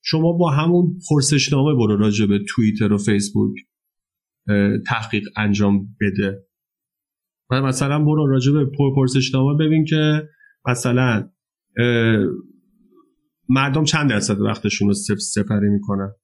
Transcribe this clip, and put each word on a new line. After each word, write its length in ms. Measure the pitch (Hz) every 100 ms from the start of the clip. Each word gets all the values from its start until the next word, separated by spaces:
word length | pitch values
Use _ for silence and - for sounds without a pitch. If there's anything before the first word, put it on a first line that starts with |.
شما 300 | - 160 160
با 180 | 170 175
همون 480 | 143 160 175 175 - -
پرسشنامه 640 | 151 135 147 131 139 143
برو 220 | 135 110 101
راجع 300 | 107 104 104
به 120 | 101 98
توییتر 440 | - 110 107 107
و 60 | 104
فیسبوک، 560 | 104 101 101 104 104 - - _ _ _ _ _ _ _ -
اه، 300 | 104 101 -
تحقیق 460 | - 117 110 110 104 -
انجام 600 | 107 101 101 101 101 -
بده. 460 | 104 95 101 98 _ _ _ _ _ _ _ _ _ _ _
و 120 | 127
مثلاً 420 | 135 131 139 147
برو 220 | 151 156 147
راجع 260 | 135 127
به 120 | 151
پر-، 300 | 135 - 139
پرسشنامه 720 | 139 131 131 131 131 135 147 156
ببین 180 | 156
که 440 | 151 156 151 151 151 _ _ _ -
مثلاً، 640 | 123 127 123 127 110 - _ _ _ _ -
اه، 460 | 120 117 113 110 92 73 - _ _ _ _ _ _ _ _ _ -
مردم 360 | 131 139 147
چند 260 | 151 160 143
درصد 300 | 107 101 101
وقتشون 480 | 104 104 104 - 101
رو 60 |
سپ-، 240 | 101 - 101
سپری 500 | - - 101 107 104
می‌کنن. 440 | 101 101 98 98 -